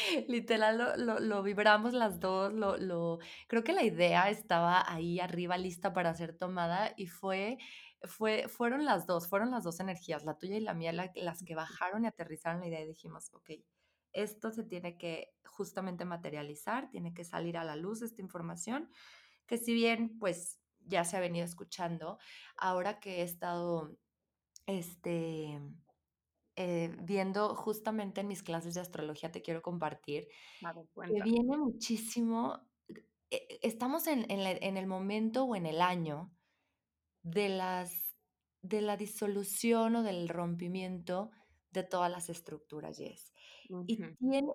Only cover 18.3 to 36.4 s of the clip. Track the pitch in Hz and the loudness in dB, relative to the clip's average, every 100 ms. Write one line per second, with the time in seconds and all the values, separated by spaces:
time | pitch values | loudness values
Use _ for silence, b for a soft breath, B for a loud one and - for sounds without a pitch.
18.3 | 180 170 170 - 262 330 B B B B | -8 -8 -8 -4 -4 -6 B B B B
19.3 | B - 233 233 233 226 233 226 - 196 | B -4 -4 2 4 4 4 0 -2 -2
20.3 | 170 - - _ _ - 180 170 190 180 | -2 -4 -14 _ _ -2 0 2 2 0
21.3 | 170 170 170 196 - 170 165 160 214 B | 0 -2 -6 -10 -6 -4 -4 -6 -10 B
22.3 | B B - 185 185 190 208 196 180 175 | B B -4 0 2 0 -2 -6 -4 -2
23.3 | 175 180 175 175 170 151 - _ _ _ | -2 -2 0 0 0 -2 -12 _ _ _
24.3 | _ _ - - 190 170 - 175 170 165 | _ _ -14 -4 -4 -4 -6 -2 0 0
25.3 | 160 151 147 143 165 _ _ _ _ _ | -4 -4 -6 -10 -14 _ _ _ _ _
26.3 | _ _ - 180 170 165 170 175 196 190 | _ _ -4 0 2 0 -2 0 2 2
27.3 | 196 208 226 220 214 220 220 202 196 202 | 4 2 2 -2 -2 0 -2 -2 -4 -4
28.3 | 180 - 165 170 175 170 - 151 151 165 | -4 -4 -4 -2 -6 -6 -6 -6 -6 -8
29.3 | 170 - 165 180 175 156 151 - 147 151 | -8 -6 -4 -4 -2 -2 -4 -6 -6 -6
30.3 | B B B 170 170 165 - 180 208 208 | B B B -10 -10 -14 -10 -2 0 4
31.3 | 233 247 294 269 - - 220 - 240 226 | 4 4 2 0 0 -2 -2 -2 0 0
32.3 | 226 240 - - _ - - - _ - | 2 0 -4 -12 _ -18 -18 -18 _ -6
33.3 | - - - 226 226 247 320 330 277 220 | -6 -6 -2 -2 0 -2 0 2 2 2
34.3 | 196 190 180 196 196 190 185 190 214 220 | 0 0 0 -2 -2 -2 -2 0 0 2
35.3 | 247 262 208 165 156 180 180 160 147 190 | 2 0 0 0 2 2 2 -2 -4 -8
36.3 | - | -16